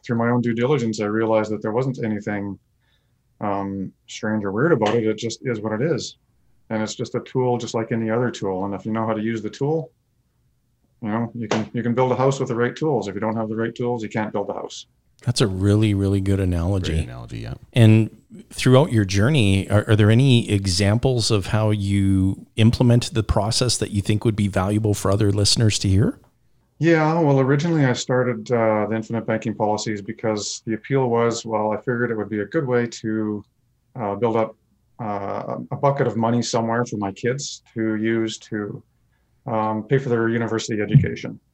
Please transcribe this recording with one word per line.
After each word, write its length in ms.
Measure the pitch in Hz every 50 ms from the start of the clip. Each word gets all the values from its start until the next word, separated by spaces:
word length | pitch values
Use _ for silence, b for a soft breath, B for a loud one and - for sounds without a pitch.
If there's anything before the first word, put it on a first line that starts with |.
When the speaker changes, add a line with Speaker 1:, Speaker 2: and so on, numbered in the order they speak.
| _
Speaker 1:
through 120 | - 120
my 120 | 117 117 120
own 100 | 123 123
due 140 | 117 120 117
diligence, 480 | 113 120 127 151 135 117 113 107 110
I 40 | 107
realized 460 | 104 107 113 113 110 110 110 107 107
that 100 | 107 104
there 120 | 107 110 107
wasn't 280 | 123 135 135 123 - 117
anything, 520 | 110 107 101 104 107 104 101 98 101 95 - _ _ _ _ _ _ _ _ _ _ _ _ _ _ _ _
um, 500 | 110 104 98 98 98 98 98 98 98 92 _ _ _
strange 380 | - - - - 107 107 107 101
or 80 | 98 95
weird 180 | 110 139 175
about 240 | 165 117 107 104 113
it. 100 | 120 107
It 120 | 110 107
just 280 | - 117 113 - - -
is 140 | 131 117 107
what 140 | 101 110 107
it 80 | 107
is. 340 | 131 170 151 107 - - - _ _ _ _ _ _ _ _ _ _ _
And 120 | 110 107
it's 140 | 107 107 -
just 200 | - 120 - -
a 40 | 120
tool, 360 | 113 - - 131 127 127 123
just 160 | 117 117 107 -
like 180 | 117 110 -
any 180 | 123 117 113 110
other 220 | 110 120 127 117
tool. 320 | - - 110 98 92 92 98
And 100 | 101 98
if 120 | 95 -
you 80 | 110 107
know 120 | 113 110
how 80 | 113 110
to 80 | 107
use 200 | 107 113 117 110
the 80 | 104 107
tool, 420 | - - 139 143 160 165 156 - _ _ _ _ _ _ _ _ _ _ _ _ _ _ _ _ _ _ _ _ _ _
you 80 | 117 107
know, 220 | 107 113 117 110 -
you 120 | 117 117
can, 220 | 110 - 110 107 - -
you 100 | 120 113
can 100 | 120 117
build 180 | 123 131 127
a 40 | 123
house 240 | 123 131 139 135 -
with 100 | 131 123
the 60 | 117
right 200 | 113 120 123 -
tools. 320 | - 156 160 143 113 98
If 60 | 101 92
you 80 | 101
don't 140 | 107 110 110
have 140 | 113 110 107
the 60 | 110
right 200 | 110 113 113 113
tools, 260 | - 123 120 123 117
you 80 | 107 101
can't 220 | - 113 107 107 -
build 160 | 104 101 101
a 40 | 92
house. 340 | - - - - - - _ _ _ _ _ _ _ -
Speaker 2:
That's 180 | 123 120 -
a 60 | 123
really, 460 | 101 95 92 95 101 101 107 110 107 101
really 280 | 98 98 95 98 98
good 180 | 95 98 98 95
analogy. 540 | 95 92 87 85 82 90 101 95 90 87 82
Speaker 3:
Great 100 | 80 78
analogy, 340 | 62 60 60 57 57 60 -
yeah. 140 | 57 113 - - - _ _
Speaker 2:
And 360 | 123 117 110 110 113 110 98 - - _ _ - - - _
throughout 400 | - - - 131 127 127 151 -
your 140 | 120 110 101
journey, 640 | 92 95 101 101 131 160 143 107 98 98 98 92 -
are, 160 | 98 104 - -
are 60 | 110
there 140 | 104 107 104
any 400 | 110 117 139 139 123 120 110 -
examples 800 | 104 101 98 98 87 95 101 98 107 120 - 135 127 120 107 -
of 160 | 117 101 90
how 220 | - - 107 110 107
you 800 | 107 104 98 98 98 98 98 98 98 95 95 95 - - - _ _
implemented 580 | - 110 113 117 - 127 120 120 120 - - -
the 100 | 110 107
process 540 | - - 110 101 110 117 - 127 120 -
that 140 | - 107 95
you 100 | 104 101
think 240 | - - 107 101 -
would 100 | 120 107
be 120 | 107 101
valuable 460 | 101 98 98 92 98 104 107 110 104 101
for 180 | - - 98
other 200 | 98 104 110 101
listeners 460 | 101 104 101 - - - 117 107 - -
to 80 | -
hear? 320 | 101 95 95 139 214 294 - _ _ _ _ _ _ _ _ _ _ _ _
Speaker 1:
Yeah, 400 | 147 170 165 156 156 156 165 170
well, 200 | 165 143 139 135
originally 460 | 131 127 143 143 151 175 165 156 139
I 80 | 127 120
started, 580 | - - - 127 127 127 123 120 110 107 -
uh, 340 | 123 117 113 110 107 107 104
the 80 | 101 113
infinite 300 | 113 110 - 113 113 107
banking 280 | - 110 110 - 113 101
policies 460 | - 110 104 107 104 - 117 107 101
because 600 | 98 104 110 - - 110 107 104 101 - - - _
the 100 | 113 110
appeal 340 | 107 - - 135 135 131 123
was, 360 | 117 117 117 117 113 113 -
well, 260 | 113 110 107 107 107 107
I 40 |
figured 340 | 98 - 131 123 117 123 113
it 40 | 117
would 140 | 107 104 98
be 120 | 107 104
a 40 | 101
good 220 | 101 - 165 143
way 180 | 123 123 120 120
to, 560 | 117 - - - 110 110 110 107 107 104 104 - _ _ _ _ _ _ _ _ _ _
uh, 200 | 123 110 101 98
build 200 | 98 120 113 110
up, 200 | 113 110 110 - _ _ _ _ _ _ _ _ -
uh, 580 | 120 107 104 101 98 98 98 107 - - 123 - 120 -
a 40 | 135
bucket 300 | - 147 139 139 - 139
of 120 | 123 101
money 240 | 113 113 117 120 120 117
somewhere 420 | - - 117 113 113 113 120 120
for 120 | 120 -
my 140 | 104 101 98
kids 520 | 98 - - 117 135 139 143 - - - _ _ _
to 220 | 117 113 110 110
use 420 | 107 110 113 113 113 113 110 104 -
to, 440 | - - - 107 104 101 - 151 _ _ _ _ _ _ _ _ _ _ _ _ _
um, 360 | - 113 110 107 107 110 110 107
pay 120 | - 139
for 120 | 135 139 127
their 200 | 120 117 113 113
university 520 | 117 117 117 107 113 110 - - 117 104
education. 580 | 104 104 110 - - 117 117 - - 123 107 - _ _